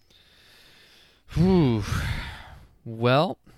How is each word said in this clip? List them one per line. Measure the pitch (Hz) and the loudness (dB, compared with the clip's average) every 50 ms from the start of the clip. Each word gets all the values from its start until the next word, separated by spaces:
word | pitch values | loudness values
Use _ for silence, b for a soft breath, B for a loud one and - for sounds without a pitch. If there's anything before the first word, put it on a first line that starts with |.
| b b b b b b b b b b b b b b b b b b b b b b b b b - - | b b b b b b b b b b b b b b b b b b b b b b b b b -6 -2
Whew. | 151 170 185 190 180 151 127 113 107 98 B B B B B B B B B B B B B B B B B B B - | 2 2 4 4 4 4 2 2 0 -2 B B B B B B B B B B B B B B B B B B B -16
Well, | 120 113 113 117 123 127 143 170 196 - - _ b b | -14 -6 -2 2 2 4 2 2 0 -4 -10 _ b b